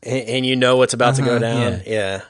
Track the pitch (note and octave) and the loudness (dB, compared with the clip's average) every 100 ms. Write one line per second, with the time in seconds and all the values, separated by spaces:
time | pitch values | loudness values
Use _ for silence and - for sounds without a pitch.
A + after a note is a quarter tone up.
0 | A#2 C3 A2+ B2+ C3 B2+ B2+ B2+ B2 A#2 | -6 -6 -4 -4 0 2 2 4 2 4
1 | A#2+ C3+ C3 A#2+ A#2 A#2 A#2+ G#2+ G2+ G#2+ | 2 2 0 0 0 0 -2 -4 -4 -4
2 | G2 G2 - | -4 -6 -10